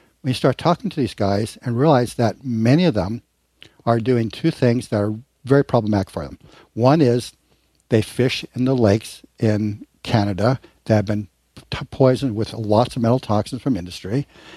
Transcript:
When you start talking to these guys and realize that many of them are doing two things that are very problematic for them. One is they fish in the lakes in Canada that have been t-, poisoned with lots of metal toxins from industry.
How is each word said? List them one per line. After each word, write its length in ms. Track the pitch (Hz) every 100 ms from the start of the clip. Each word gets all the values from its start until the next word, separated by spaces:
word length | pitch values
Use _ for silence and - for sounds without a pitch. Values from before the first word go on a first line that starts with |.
| _ _
When 80 | 135
you 40 | 120
start 220 | 143 -
talking 320 | 160 170 202
to 100 | -
these 140 | 117
guys 440 | - 98 101 110 -
and 160 | 127 117
realize 360 | 151 135 120 -
that 280 | 117 -
many 400 | 131 113 113 147
of 100 | 180
them 280 | 107 90 117 _ _ _ _ - _ -
are 140 | 117
doing 280 | 113 123 113
two 220 | - 160
things 380 | - 123 120 -
that 80 | 110
are 120 | 104 110 - _ 123
very 180 | 139
problematic 460 | 139 123 107 104 95
for 160 | - 71
them. 120 | - - - _
One 260 | 110 123 160
is 320 | 127 120 - _ _ _ _ _ _
they 140 | 113
fish 420 | - - 127 - -
in 120 | 117 127
the 100 | 131
lakes 460 | 110 107 - - _ _
in 460 | 113 107 107 104 - _
Canada 560 | - 113 101 92 110 127 - _ -
that 100 | 107
have 100 | 98
been 240 | 107 101 _ _ - _
t-, 140 | - 135
poisoned 460 | - 131 127 139 107
with 180 | 104
lots 440 | 117 104 104 123 -
of 40 |
metal 180 | 113 127
toxins 420 | - 107 - 123
from 160 | 143 101
industry. 500 | 90 - 95 123 143 - -